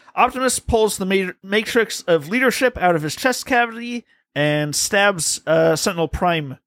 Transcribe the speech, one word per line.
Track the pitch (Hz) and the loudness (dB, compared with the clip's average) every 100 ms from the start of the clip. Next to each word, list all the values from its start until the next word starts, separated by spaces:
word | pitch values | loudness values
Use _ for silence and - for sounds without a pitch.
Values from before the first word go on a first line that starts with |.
| - | -12
Optimus | - 240 247 262 - | 0 0 2 -2 -2
pulls | - 226 214 - | 0 2 2 0
the | 190 | 0
ma-, | 196 185 - | 0 0 -8
matrix | 190 208 214 233 220 - | -2 -2 2 0 0 -4
of | - 165 147 | 0 0 2
leadership | 233 254 - 254 214 | 2 2 2 0 2
out | 180 170 | 2 2
of | |
his | 151 - | -2 -4
chest | 262 247 - | -4 -4 -2
cavity | 247 233 226 240 240 - _ _ | 0 0 -4 -10 -10 -12 _ _
and | 143 151 151 151 | -2 0 0 -2
stabs, | 143 - 202 202 180 - - - | -4 -2 2 2 2 -4 -4 0
uh, | 160 165 156 | 2 4 2
Sentinel | - 170 160 | -2 -2 -4
Prime | - 180 165 143 127 | -2 -2 -2 -4 -12